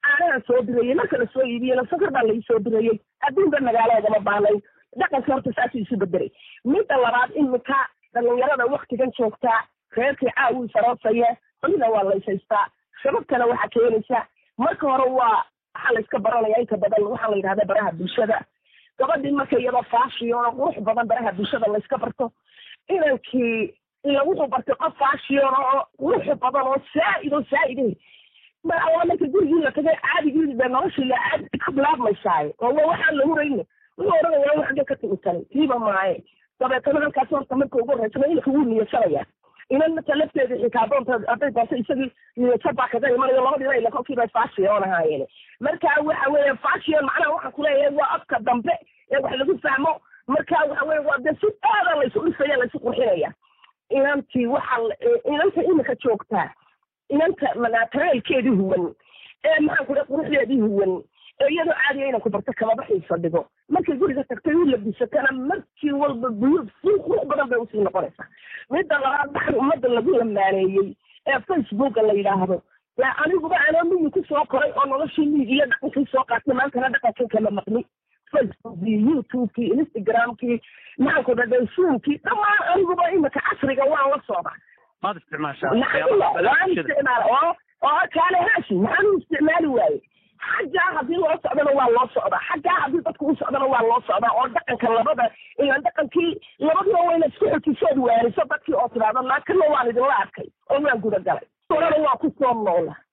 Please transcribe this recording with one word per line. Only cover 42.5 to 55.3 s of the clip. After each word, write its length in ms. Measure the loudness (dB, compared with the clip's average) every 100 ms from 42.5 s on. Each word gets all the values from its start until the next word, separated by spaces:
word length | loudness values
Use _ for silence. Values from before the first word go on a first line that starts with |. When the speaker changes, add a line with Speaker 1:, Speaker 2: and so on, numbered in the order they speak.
| 2 0
Speaker 1:
baa 140 | -2 -2
kaga 220 | -2 0
imanayo, 320 | 0 2 2
labadii 240 | 2 0 0
bay 140 | 0
la 100 | 0
kolkii 240 | -4 -6 -2
bay 120 | -2
fashion 560 | 0 -2 0 0 2
ahaayeen. 420 | 0 0 0 -2 -6 -12 -20 -8
Marka 280 | -6 -2 0 0 0
waxa 240 | 0 0
weeye, 220 | 2 2 0
fashion 440 | -2 -4 0 0 0
macnaha 260 | -2 -2
waxaan 180 | -2 -6
ku 80 | -4
leeyahay 320 | 0 2 2 2
waa 120 | 0 -2
afka 240 | -4 -4
dambe 340 | 0 -2 0 -4 -6 _ _
ee 60 | -2
wax 100 | -2 -4
lagu 200 | -2 -2
fahmo. 420 | 0 0 0 -2 _ -20 -4
Marka 280 | -2 0 0 0
waxa 160 | -2 -2
weeye, 160 | -2 0
waa 120 | -2
dee 160 | -2 0
si 60 | -2 0
aad 240 | 0 2 0
ah 40 | 0
la 80 | 0
isu 140 | 0 -2
dhisaya, 320 | 0 0 0
la 80 | -2
isu 140 | -4
qurxinaya. 540 | -6 -2 2 2 0 -6 _ _ _ _ _
Inantii 560 | 0 2 0 -2 -2 0
waxa 300 | -2 -2 -2
la, 180 | -2 -2
ee, 200 | 0 2
inanta 380 | 0